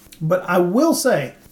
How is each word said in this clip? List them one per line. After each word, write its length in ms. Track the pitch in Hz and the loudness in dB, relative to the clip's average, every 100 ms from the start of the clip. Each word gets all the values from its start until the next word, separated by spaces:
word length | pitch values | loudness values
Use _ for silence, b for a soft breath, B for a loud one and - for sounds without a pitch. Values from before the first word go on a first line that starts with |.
| B B | B B
but 220 | 160 180 180 | -2 -2 0
I 100 | 180 | 0
will 360 | 175 220 330 | 2 2 2
say, 400 | 277 254 175 127 - - | 2 0 0 -4 -12 -20